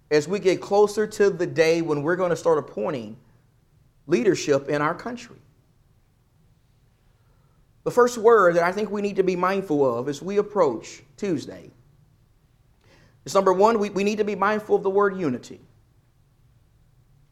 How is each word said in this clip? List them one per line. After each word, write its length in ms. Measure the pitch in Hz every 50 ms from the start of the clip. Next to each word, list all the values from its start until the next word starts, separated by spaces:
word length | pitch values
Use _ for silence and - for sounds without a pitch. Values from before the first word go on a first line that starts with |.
| _ -
as 160 | 147 151 147
we 120 | 160 196 208
get 200 | 170 185 170 -
closer 480 | - - 196 202 208 202 208 220 214
to 220 | 214 - - 202 196
the 180 | 175 165 180
day 340 | 151 135 156 160 160 165 170
when 220 | 165 160 151 147 139
we're 140 | 160 180
gonna 180 | 180 185 175 165
start 220 | 160 - 170 165
appointing 580 | 147 127 - - 196 214 190 156 123 110 104 110 - _ _ _ _ _ _ _ _ _ _ _ _ _ _ _ _ -
leadership 600 | 139 165 214 240 202 156 143 - 156 135 135 139
in 140 | - 147 147
our 120 | 147 156 170
country. 440 | - - 233 247 240 - - - - _ _ _ _ _ _ _ _ _ _ _ _ _ _ _ _ _ _ _ _ _ _ _ _ _ _ _ _ _ _ _ _ _ _ _ _ _ _ _ _ _ _ _ _ _ _ _ _ -
The 60 | 165
first 260 | - 247 240 240 240
word 400 | 233 202 233 233 214 185 175 170
that 60 | 170 170
I 100 | 175 185
think 180 | 208 214 185
we 100 | 202 208
need 140 | 202 208 190
to 80 | 185 185
be 140 | 185 185
mindful 600 | 175 185 185 196 196 190 - 156 143 139 131 117
of 120 | 117 127 147
as 120 | 139 139
we 160 | 156 185 202
approach 640 | 202 202 208 - 202 170 139 117 110 - - - - - _ _
Tuesday 560 | - 214 202 165 131 - 95 92 90 82 - - _ _ _ _ _ _ _ _ _ _ _ _ _ _ _ _ _ _ _ _ _ _ _ _ _ _ _ _ _ -
is, 100 | 135 156
number 200 | 196 190 190 180
one, 260 | 185 202 220 233 214
we, 100 | 208 202
we 140 | - 185 196
need 140 | 208 220
to 80 | 208 208
be 100 | 202 208
mindful 400 | 180 196 208 214 214 208 - 202
of 80 | 190 170
the 60 | 196
word 280 | 190 202 202 196 190
unity. 440 | 190 175 143 123 113 - - - - - _ _ _ _ _ _ _ _ _ _ _ _ _ _ _ _ _ _ _ _ _ _ _ _ _ _ _ _ _ _ _ _ _